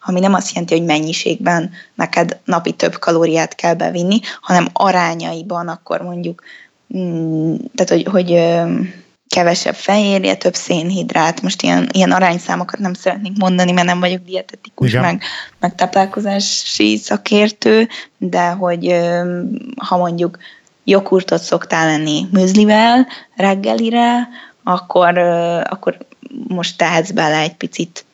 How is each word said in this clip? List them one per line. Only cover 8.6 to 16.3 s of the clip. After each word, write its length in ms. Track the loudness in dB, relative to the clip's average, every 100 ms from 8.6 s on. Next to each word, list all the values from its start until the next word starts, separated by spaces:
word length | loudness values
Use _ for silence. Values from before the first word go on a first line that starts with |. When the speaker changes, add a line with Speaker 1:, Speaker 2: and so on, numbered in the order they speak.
| 0 -2 -4 -8 -20 _ _
Speaker 1:
kevesebb 460 | 0 2 0 -2
fehérje, 600 | -4 0 2 2 2 0
több 200 | 0 -2
szénhidrát. 880 | -4 -4 -2 0 -2 -2 0 0 0
Most 200 | -4 -2
ilyen, 260 | 0 0 0
ilyen 180 | 2 2
arányszámokat 680 | 4 2 0 -4 -6 -4 -6
nem 140 | -6
szeretnék 420 | -4 -4 -4 -6 -2
mondani, 360 | 0 2 2
mert 140 | 2 2
nem 140 | 0
vagyok 220 | 0 -2
dietetikus, 640 | -6 -10 -10 -18 -20 -2 0
Speaker 2:
Igen. 120 | 2
Speaker 1:
meg, 200 | 2 0 -6 -12 -14 _
meg 140 | -6
táplálkozási 1200 | 0 0 2 0 0 -2